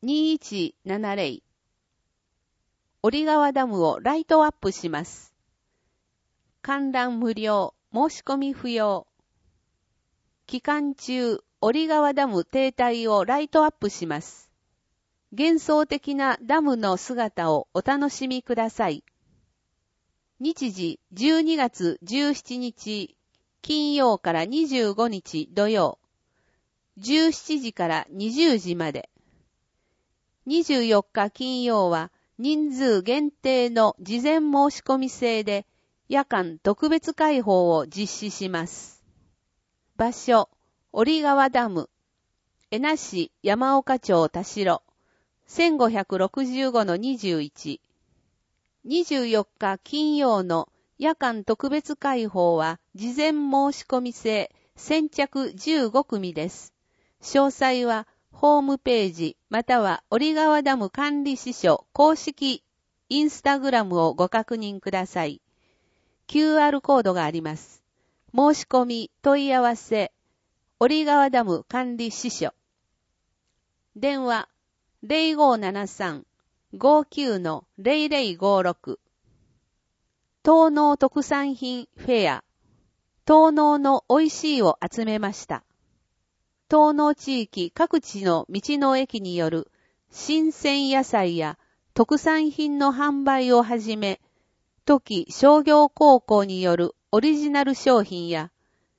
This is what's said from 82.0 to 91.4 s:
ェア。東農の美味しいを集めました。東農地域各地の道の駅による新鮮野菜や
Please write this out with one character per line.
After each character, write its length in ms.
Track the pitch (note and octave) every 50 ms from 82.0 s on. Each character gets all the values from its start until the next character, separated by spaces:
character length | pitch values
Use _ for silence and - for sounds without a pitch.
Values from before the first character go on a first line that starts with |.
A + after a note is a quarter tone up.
| -
ェ 240 | C4 B3 A3+ F#3+ D3+
ア。 120 | C3 - - _ _ _ _ _ _ _ _ _ _ _ _ _ _ _ _
東 260 | - D#4 D#4 D#4+ D#4+
農 280 | D4+ D4+ D4+ D4 D4 C#4+
の 260 | C#4 C#4 C4+ B3 -
美 80 | - B3
味 140 | D4+ D#4+ D4+
し 260 | - - - D#4 D4
い 40 | B3+
を 160 | G#3 E3 - - -
集 180 | F3+ - A#3 A3+
め 120 | A3 G#3+
ま 160 | G#3+ G#3 G3 G#3
し 140 | - -
た。 160 | - D3+ - - _ _ _ _ _ _ _ _ _ _ _ _ _ _ _ _ _ _ _ _ -
東 260 | D4+ D4+ D4+ D4+ D4+
農 200 | D4 D4+ D4 D4
地 260 | - - C4+ C4+ B3 A3
域 280 | - - F#3+ F3 -
各 300 | - - E4 E4 - D#4
地 220 | - - - G3+ G3
の 220 | F3+ E3+ D#3+ - -
道 120 | - G3+ - - D4
の 200 | C#4+ C#4 C4+ C4
駅 240 | C4 C4+ - - A3
に 140 | G3 F3+ F3
よ 140 | E3+ E3 D#3+
る 220 | E3 E3+ - - _ _ _ _ _ _ _ _
新 400 | - - - - D4+ D#4+ D#4 D#4+
鮮 400 | - - - C#4+ C#4 C#4 C#4 C4+
野 120 | C4+ C4+ C4+
菜 340 | - - G#3+ F#3+ F3 E3+
や 200 | E3